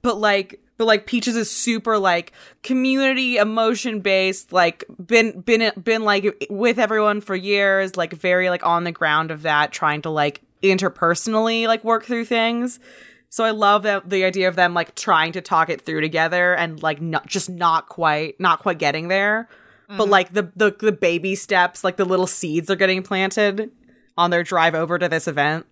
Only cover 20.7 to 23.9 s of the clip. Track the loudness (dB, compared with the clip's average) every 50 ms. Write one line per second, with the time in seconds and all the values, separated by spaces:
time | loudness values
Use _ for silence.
20.7 | 0 _ -2 -2 0 2 0 0 0 0 -2 -4 -4 -4 -4 0 2 2 2 2
21.7 | 0 -2 -4 -4 0 0 0 0 2 0 0 0 -2 -6 -6 -2 -4 -4 -2 -2
22.7 | 0 0 2 2 2 0 -4 -4 -2 -2 -2 -2 0 0 0 0 0 -2 -8 -10
23.7 | _ _ _ _